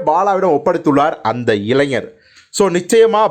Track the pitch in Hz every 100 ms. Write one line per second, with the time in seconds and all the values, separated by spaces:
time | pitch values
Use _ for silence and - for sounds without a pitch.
0 | 156 160 202 190 185 147 147 165 160 139
1 | 147 - 110 120 117 107 104 131 143 120
2 | - - _ - _ - 196 175 180 226
3 | 226 214 208